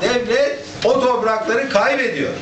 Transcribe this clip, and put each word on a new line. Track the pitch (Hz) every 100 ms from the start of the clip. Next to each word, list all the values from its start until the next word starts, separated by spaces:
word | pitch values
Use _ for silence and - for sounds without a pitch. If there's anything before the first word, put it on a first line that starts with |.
devlet | 202 247 202 247 285 - - -
o | - 269
toprakları | 254 240 220 220 220 220 -
kaybediyor. | 202 - - 254 147 127 -